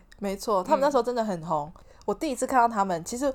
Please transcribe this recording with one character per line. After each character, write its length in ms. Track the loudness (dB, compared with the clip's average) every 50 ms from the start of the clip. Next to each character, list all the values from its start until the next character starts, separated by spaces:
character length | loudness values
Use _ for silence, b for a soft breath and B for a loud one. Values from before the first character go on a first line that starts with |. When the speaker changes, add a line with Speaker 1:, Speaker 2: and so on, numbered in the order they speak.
| -12 _ -12 -8
Speaker 1:
没 180 | -6 -6 -6 -6
错， 260 | -2 0 0 0 2
他 100 | 2 2
们 80 | 2
那 100 | 4 4
时 40 | 4
候 60 | 2
真 140 | 2 2 0
的 100 | -2 -2
很 180 | -2 -4 -6 -4
红。 280 | -2 -2 -2 -2 -6 b
Speaker 2:
嗯。 80 | b b b b b b
Speaker 1:
我 80 | -4 -4
第 160 | -2 -2 -4
一 60 | -2
次 100 | -2 -2
看 140 | 2 4 4
到 80 | 4 4
他 180 | 2 0 0
们， 180 | 0 -2 -4 -4
其 140 | -8 -6 -4
实 160 | -2 -2 -4